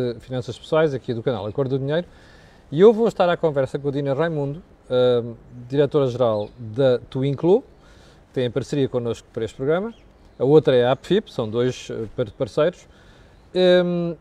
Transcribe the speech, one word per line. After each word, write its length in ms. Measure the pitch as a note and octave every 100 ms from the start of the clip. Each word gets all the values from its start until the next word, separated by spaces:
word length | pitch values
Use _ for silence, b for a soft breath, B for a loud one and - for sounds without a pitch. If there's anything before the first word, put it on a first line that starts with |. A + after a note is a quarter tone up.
| B2
de 60 | A#2
finanças 380 | - B2+ A#2+ -
pessoais 340 | - D#3+ D#3+
aqui 220 | B2+ -
do 80 | A#2
canal 240 | C3+ A2+ G#2
A 60 |
Cor 140 | C#3+ C3
do 120 | C3+
Dinheiro. 280 | C3+ D#3+ F3 b b b b b b
E 80 | D3
eu 140 | G#3
vou 160 | A3 A3+
estar 200 | - F3+
à 100 | E3+
conversa 400 | D#3+ C#3 C3 D3
com 100 | C#3+
a 20 |
Dina 220 | C#3 C#3
Raimundo, 500 | C3+ E3+ D3+ C#3 D#3 - - -
eh, 320 | B2+ B2 A#2+ A#2 A#2 - B2 B2
diretora-geral 840 | C#3 C#3+ D3+ C3+ A#2+ A#2+ G#2+ G#2 -
da 400 | A2+ A2+ C3 A#2+ -
Twinklo, 540 | C3 C#3 C#3 E3 A3 - - b b b b _
que 60 | C3
tem 100 | B2
a 40 |
parceria 380 | C3 A2+ D3 C3
connosco 400 | B2+ A#2 A2 -
para 140 | A#2
este 100 | A2
programa. 380 | - C3+ E3+ A3+ - - _ - -
A 60 |
outra 300 | B2+ D#3 D3
é 120 | B2 A#2+
a 60 |
APFIP, 380 | C3+ - F#3+ -
são 160 | - A2
dois, 420 | A#2 B2 - -
eh, 160 | A#2 G#2+ -
par-, 140 | G#2+
parceiros, 580 | - B2+ - D#3+ - - b b b b b _
ehm, 640 | F3+ F3+ F3+ F3 F3 E3+ E3